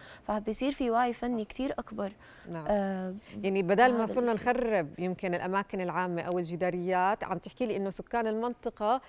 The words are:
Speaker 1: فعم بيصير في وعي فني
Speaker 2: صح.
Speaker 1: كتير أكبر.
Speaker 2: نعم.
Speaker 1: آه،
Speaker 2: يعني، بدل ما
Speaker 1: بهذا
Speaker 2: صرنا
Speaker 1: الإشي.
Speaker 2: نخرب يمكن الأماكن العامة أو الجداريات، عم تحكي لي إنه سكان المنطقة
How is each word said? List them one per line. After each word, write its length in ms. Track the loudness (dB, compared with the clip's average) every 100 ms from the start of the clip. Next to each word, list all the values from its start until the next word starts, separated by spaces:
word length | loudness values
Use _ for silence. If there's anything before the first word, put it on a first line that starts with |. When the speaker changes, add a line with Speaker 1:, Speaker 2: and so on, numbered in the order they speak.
| -18 -10 -4
Speaker 1:
فعم 140 | -4
بيصير 320 | -2 -2 0
في 180 | 0 2
وعي 220 | 2 2
فني 300 | 0 -2 -2
Speaker 2:
صح. 60 | -4
Speaker 1:
كتير 240 | -4 -4
أكبر. 400 | -4 -8 -6 -8 -8 -18 -20 -12
Speaker 2:
نعم. 120 | -6 0
Speaker 1:
آه، 460 | 2 2 -2 -4 -8 -12 -6
Speaker 2:
يعني، 200 | 0 2
بدل 300 | 4 6 6
ما 60 | 6
Speaker 1:
بهذا 160 | 2
Speaker 2:
صرنا 180 | 2 2
Speaker 1:
الإشي. 180 | 2 2
Speaker 2:
نخرب 480 | 2 2 0 0 -2
يمكن 360 | -4 -2 -2
الأماكن 460 | -2 0 -2 -2 -2
العامة 420 | -2 -2 -2 -2
أو 160 | -2 -2
الجداريات، 880 | -2 -2 0 0 2 2 4 2
عم 140 | -2 -6
تحكي 280 | -6 -4 -2
لي 100 | 0
إنه 140 | -2
سكان 360 | -6 -4 -2 0
المنطقة 720 | 0 -2 -4 -8 -2 0 0